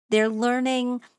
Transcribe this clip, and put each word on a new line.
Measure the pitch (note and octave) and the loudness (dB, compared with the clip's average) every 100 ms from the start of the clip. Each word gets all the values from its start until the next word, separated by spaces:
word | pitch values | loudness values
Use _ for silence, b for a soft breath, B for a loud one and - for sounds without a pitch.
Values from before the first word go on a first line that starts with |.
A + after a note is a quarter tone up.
| _ | _
They're | G#3+ A3 | 2 2
learning | G#3+ A#3+ B3 C4 B3+ B3 B3 b | 0 0 0 0 -2 -2 -6 b